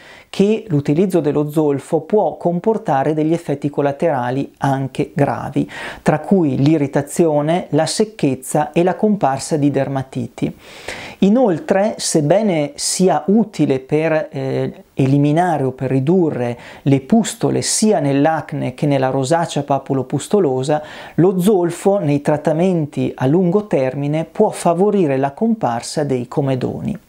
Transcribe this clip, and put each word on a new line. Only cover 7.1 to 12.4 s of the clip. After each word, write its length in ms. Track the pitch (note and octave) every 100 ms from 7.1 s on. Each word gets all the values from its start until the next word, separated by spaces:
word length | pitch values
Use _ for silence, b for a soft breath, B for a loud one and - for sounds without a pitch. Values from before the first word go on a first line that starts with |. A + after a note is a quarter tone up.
| - E3 D3 D3 F3 -
la 160 | D3 D#3
secchezza 840 | - A3 - D3+ B2+ - D#3 D3+
e 100 | -
la 140 | F3+ F3
comparsa 600 | G#3+ G#3 C#3 C3+ - D#3+
di 140 | C#3+
dermatiti. 840 | C#3 C3+ C#3 C3 C3+ A#2 - D3 B B B B B B B
Inoltre, 760 | F#3+ A#3 B3 D#3+ - F#3+ G#3 -
sebbene 760 | - E3 D3 F#3